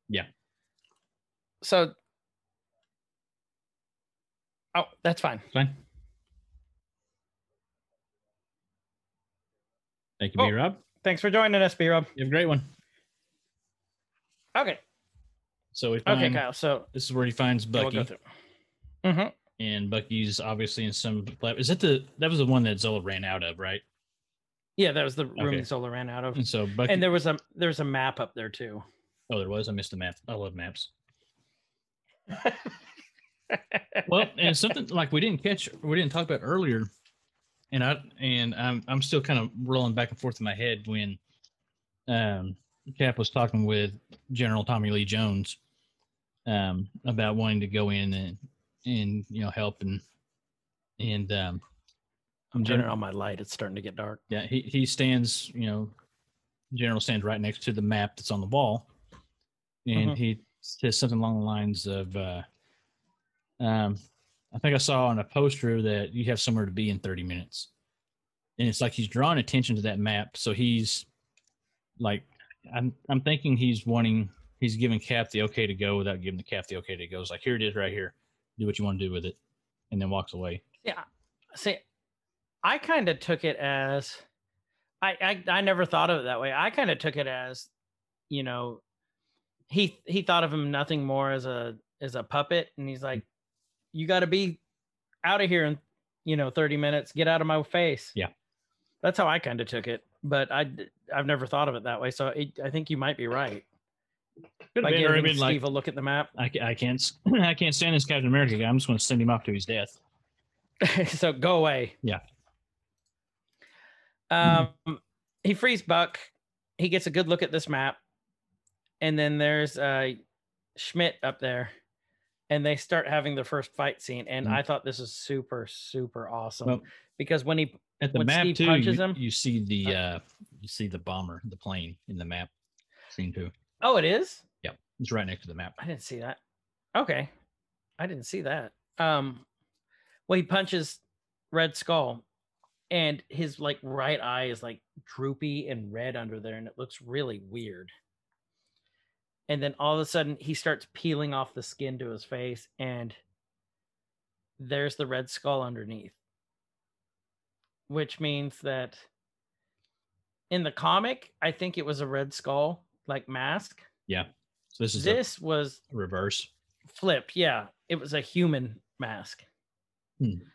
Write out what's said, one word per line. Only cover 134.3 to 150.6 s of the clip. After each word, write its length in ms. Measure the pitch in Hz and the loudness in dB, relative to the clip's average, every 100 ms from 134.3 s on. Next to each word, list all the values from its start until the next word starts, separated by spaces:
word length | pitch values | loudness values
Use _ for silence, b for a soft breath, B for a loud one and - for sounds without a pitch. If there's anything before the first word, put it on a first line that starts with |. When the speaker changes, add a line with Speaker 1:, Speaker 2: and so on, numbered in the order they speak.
| - _ _ | -6 _ _
Speaker 1:
Yep. 140 | - - _ - | -12 -12 _ -10
It's 120 | 120 | -4
right 160 | 110 95 | -4 -4
next 140 | 92 | -8
to 40 | - | -12
the 40 | |
map. 200 | 82 90 - | -12 -12 -10
Speaker 2:
I 80 | 160 | -10
didn't 160 | 143 | -10
see 180 | - 123 | -12 -12
that. 180 | 117 139 _ _ _ _ _ - | -10 -12 _ _ _ _ _ -2
Okay. 340 | - 139 139 - _ _ _ _ _ - | 0 -2 -4 -12 _ _ _ _ _ -10
I 80 | 180 | -10
didn't 180 | 151 117 | -8 -8
see 160 | 190 | -8
that. 300 | 139 151 113 - _ - | -4 -6 -6 -16 _ -2
Um, 480 | 160 151 135 123 - _ _ _ _ b b b - | 2 2 0 -8 -18 _ _ _ _ b b b 0
well, 100 | 185 | 0
he 60 | |
punches 560 | 180 190 190 180 151 - _ _ _ _ _ | 4 2 2 -2 -4 -8 _ _ _ _ _
Red 240 | 160 160 - | 2 2 0
Skull, 480 | - 165 127 117 - _ _ _ _ _ _ | 0 2 0 -4 -12 _ _ _ _ _ _
and 320 | 175 156 147 - | 0 0 -2 -6
his, 300 | 139 160 139 | -6 -6 -4
like, 180 | 147 143 | -4 -4
right 360 | 135 135 135 151 | -6 -2 0 -2
eye 240 | 120 123 127 | -2 -2 -4
is, 180 | 113 | -6
like, 180 | 120 110 _ - - - | -10 -14 _ -20 -18 -6
droopy 520 | 135 135 151 143 147 | -6 -4 -6 -6 -6
and 240 | 120 104 | -8 -8
red 240 | 110 123 123 | -8 -8 -8
under 240 | 113 110 | -10 -10
there, 160 | 110 110 | -10 -12
and 100 | 113 | -12
it 120 | - | -12
looks 240 | 127 - | -14 -14
really 400 | 120 135 131 104 95 | -8 -6 -6 -8 -12
weird. 420 | 117 113 90 90 - _ _ _ _ _ _ _ _ _ _ _ _ _ _ - | -12 -10 -12 -18 -20 _ _ _ _ _ _ _ _ _ _ _ _ _ _ -6
And 120 | 147 | -2
then 140 | 143 139 | -2 -2
all 160 | 147 156 | 0 0
of 40 | |
a 60 | 151 | 0
sudden, 320 | 170 147 143 | -2 -2 -4
he 140 | 135 | -6
starts 340 | 151 | -4